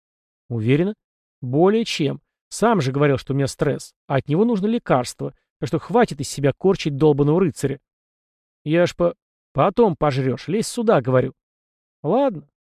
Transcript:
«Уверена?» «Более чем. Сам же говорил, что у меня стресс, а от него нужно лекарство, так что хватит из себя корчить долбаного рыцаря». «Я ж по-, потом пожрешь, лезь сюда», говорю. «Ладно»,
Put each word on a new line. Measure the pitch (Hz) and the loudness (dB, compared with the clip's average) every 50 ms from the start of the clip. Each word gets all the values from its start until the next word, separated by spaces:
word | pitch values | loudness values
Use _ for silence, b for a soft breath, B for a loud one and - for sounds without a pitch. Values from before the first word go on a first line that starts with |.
| _ _ _ _ _ _ _ _ _ - | _ _ _ _ _ _ _ _ _ -8
«Уверена?» | 120 113 107 117 135 151 175 202 214 _ _ _ _ _ _ _ _ - | -6 -4 0 2 2 2 2 0 -4 _ _ _ _ _ _ _ _ -14
«Более | - 123 123 147 175 190 214 226 226 | -10 -4 0 2 2 4 2 2 -2
чем. | - - - 160 135 135 143 _ _ _ _ _ - | -2 -4 -4 -2 -4 -4 -6 _ _ _ _ _ -14
Сам | - - 196 233 233 185 135 | -6 -2 0 2 2 2 0
же | 135 131 | 0 0
говорил, | 139 147 147 139 | 0 2 2 0
что | 123 - - 135 | 0 -2 -4 -4
у | |
меня | 139 139 | -2 -2
стресс, | 123 - - 160 143 135 143 - - _ _ _ | -4 -2 -2 -2 -2 -2 -4 -8 -14 _ _ _
а | - 143 | -4 -4
от | 135 - - | -4 -2 -2
него | 143 165 220 | 0 0 2
нужно | 240 240 190 185 | 2 0 0 -2
лекарство, | 214 226 240 - - 170 127 120 - - - 139 139 - _ _ _ _ - | -2 -2 -2 -2 0 0 0 0 -2 -8 -10 -10 -10 -10 _ _ _ _ -10
так | - 139 | -8 -4
что | - 147 | -4 -4
хватит | - - 170 240 240 - 151 - | -4 0 2 2 2 2 0 -8
из | 135 - | -10 -10
себя | - - 139 139 - | -6 -2 0 -2 0
корчить | _ - 190 196 - - 160 143 | _ 2 0 0 2 -2 -4 -2
долбаного | 131 151 156 147 139 143 143 151 180 | 2 4 4 4 4 2 2 2 2
рыцаря». | 196 165 113 - - 131 135 - _ _ _ _ _ _ _ _ _ _ _ _ _ _ _ _ - | 0 0 -2 -4 -4 -6 -6 -6 _ _ _ _ _ _ _ _ _ _ _ _ _ _ _ _ -6
«Я | 151 156 170 175 | -2 2 2 2
ж | - - | 2 0
по-, | - 175 170 - _ _ _ _ _ _ _ - | 0 -2 -2 -2 _ _ _ _ _ _ _ -2
потом | 135 147 190 185 - 240 208 160 | 0 0 2 4 4 2 2 2
пожрешь, | - - 147 135 135 131 131 120 123 - - | 0 -2 0 0 0 -2 -2 -4 -4 -6 -4
лезь | 170 226 208 - | -4 -4 -4 -4
сюда», | - 240 233 220 214 156 | -4 -4 0 2 2 2
говорю. | 120 131 131 127 127 131 - _ _ _ _ _ _ _ _ _ _ _ _ _ - | 2 2 2 2 2 0 -6 _ _ _ _ _ _ _ _ _ _ _ _ _ -4
«Ладно», | 143 190 254 285 277 202 147 - _ _ _ | -2 0 2 0 0 -2 -6 -14 _ _ _